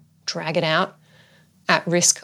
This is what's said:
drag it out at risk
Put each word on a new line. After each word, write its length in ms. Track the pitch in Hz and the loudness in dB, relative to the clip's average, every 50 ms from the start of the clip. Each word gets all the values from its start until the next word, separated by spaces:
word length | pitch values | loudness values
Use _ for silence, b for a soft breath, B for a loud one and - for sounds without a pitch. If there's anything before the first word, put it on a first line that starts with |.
| - _ _ _ _ | -20 _ _ _ _
drag 300 | - - 175 170 156 165 | -10 -10 -8 -6 -4 -4
it 80 | 175 170 | -2 -2
out 320 | 156 160 170 190 - - b b b b b b b b b b b b _ _ - | 0 0 0 0 -2 -6 b b b b b b b b b b b b _ _ 2
at 180 | 180 - - | 2 2 2
risk 380 | 180 170 175 170 - - - | 2 0 2 2 2 0 -2